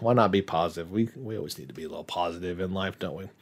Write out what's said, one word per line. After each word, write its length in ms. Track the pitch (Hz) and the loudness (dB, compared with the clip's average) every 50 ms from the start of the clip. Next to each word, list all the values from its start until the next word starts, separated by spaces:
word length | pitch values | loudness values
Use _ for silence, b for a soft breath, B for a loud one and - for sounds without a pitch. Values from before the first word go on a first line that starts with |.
why 100 | 110 113 | 2 4
not 200 | 123 120 110 98 | 6 6 6 6
be 100 | 92 101 | 6 4
positive? 500 | 95 - - 80 85 85 78 82 82 82 | 2 2 2 2 2 2 0 -4 -6 -2
We, 180 | 95 107 113 110 - | 0 0 0 0 -2
we 220 | 139 135 110 110 101 | -6 -8 -6 -6 -6
always 200 | 73 73 - - | -6 -6 -8 -10
need 120 | 69 67 | -12 -14
to 40 | - | -12
be 100 | - 80 | -10 -10
a 60 | 78 | -10
little 140 | 76 80 78 | -10 -10 -10
positive 560 | - - 90 87 87 82 87 90 90 87 87 | -6 -2 -2 0 0 -2 -4 -4 -4 -4 -2
in 140 | 95 92 95 | -2 -2 -2
life, 260 | 98 95 95 90 - | -2 -2 -2 -4 -4
don't 160 | - 90 71 | -6 -6 -6
we? 100 | 85 95 98 - B | -6 -10 -12 -16 B